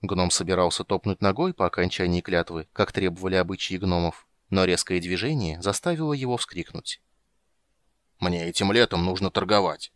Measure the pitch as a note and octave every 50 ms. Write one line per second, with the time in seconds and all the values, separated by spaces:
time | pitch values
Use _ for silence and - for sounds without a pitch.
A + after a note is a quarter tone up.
0 | - G2 G2 F#2 F#2 F2+ - - F#2+ E2 F#2+ F2+ F2+ F2 E2 - F#2+ _ G2+ F#2+
1 | - - G2 - - G2 F#2+ - D#3+ F#3 F3+ _ G2 F2 - - F2+ F2+ - -
2 | F#2+ F2 F2 F2 F2 - F#2 F2 E2+ - F2 E2 D#2 _ _ - G#2 - - -
3 | G2 F#2 E2+ E2+ F#2 F#2+ F#2 F#2+ F#2 E2+ F#2+ F#2+ - - F#2+ F2+ F#2 F#2+ F2+ F2
4 | E2+ E2+ D#2+ - - _ _ _ _ _ - G2 F#2 F2+ F2+ E2+ - - F#2+ F2+
5 | E2+ F2 F2+ F2+ F#2+ A#2+ D#3 D3 A2 E2 D#2 D#2+ F2 G2 G2+ - - F3+ F3 D#3
6 | D#3+ D3+ D3 C#3+ C3 B2+ B2 A#2+ - - - F2+ E2 - - - - - - -
7 | _ _ _ _ _ _ _ _ _ _ _ _ _ _ _ _ _ _ _ _
8 | _ _ _ _ - F2+ F2 E2+ E2 E2+ E2+ - G#2+ G2 G2+ A#2 A#2+ - - F2+
9 | E2+ F2+ F#2 F#2 G2 F#2 - - F#2+ F#2 G#2+ G#2 G2 F2 D2+ - - - _